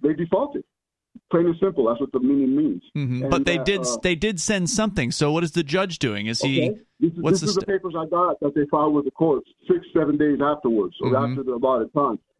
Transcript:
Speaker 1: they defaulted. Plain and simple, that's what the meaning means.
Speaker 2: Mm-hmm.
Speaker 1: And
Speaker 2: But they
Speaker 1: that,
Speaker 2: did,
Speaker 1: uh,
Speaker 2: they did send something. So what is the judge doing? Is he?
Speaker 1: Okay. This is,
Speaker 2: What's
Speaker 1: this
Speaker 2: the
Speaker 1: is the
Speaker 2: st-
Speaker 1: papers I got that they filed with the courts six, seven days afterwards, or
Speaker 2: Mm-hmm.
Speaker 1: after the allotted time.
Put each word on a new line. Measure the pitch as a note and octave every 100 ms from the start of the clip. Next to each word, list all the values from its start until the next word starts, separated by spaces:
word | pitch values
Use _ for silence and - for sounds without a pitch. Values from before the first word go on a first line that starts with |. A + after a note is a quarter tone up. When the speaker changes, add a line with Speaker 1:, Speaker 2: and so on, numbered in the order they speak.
Speaker 1:
they | D3
defaulted. | D#3 E3+ F#3+ D4 C#4+ - _ _ _ _ - _
Plain | E3+ E3+
and | E3
simple, | F#3+ D#3+ A2+
that's | A#2
what | C3+
the | C3
meaning | B2+ C#3+ C3 C#3
means. | D3+ F2+ - D3
Speaker 2:
Mm-hmm. | C3 B2
Speaker 1:
And | C3+
Speaker 2:
But | E3
they | C#3 E3+
Speaker 1:
that, | F#3
Speaker 2:
did, | G3+
Speaker 1:
uh, | E3+ A#2
Speaker 2:
they | F3+
did | E3+ G#3+ F3+
send | - G3+ E3+
something. | G3+ G#3+ G3 A#2+
So | - D3
what | D#3+
is | E3+
the | E3+
judge | D3 F3 F#3+ D#3+
doing? | B2+ G#2 G#2+
Is | A2+
he? | C#3+ C3+ A#2+
Speaker 1:
Okay. | - _ _
This | E3+
is, | E3+
Speaker 2:
What's | D3+ F#3+
Speaker 1:
this |
Speaker 2:
the | G#3
Speaker 1:
is | F#3+
the |
Speaker 2:
st- | - F#3+
Speaker 1:
papers | F#3 E3
I | D#3+
got | F3 F3+ -
that | D3
they | D3 C#3+
filed | D#3 D3+
with | D3 C#3
the |
courts | - E3 C3 - _ -
six, | F3 -
seven | E3+ D3+ D3
days | D3+ C3+
afterwards, | C#3+ D3 B2 A2 F2+ -
or | B2+
Speaker 2:
Mm-hmm. | C3 B2
Speaker 1:
after | C3
the | B2+ A#2+
allotted | C3 B2+ G#2+
time. | D3 C#3 G#2 -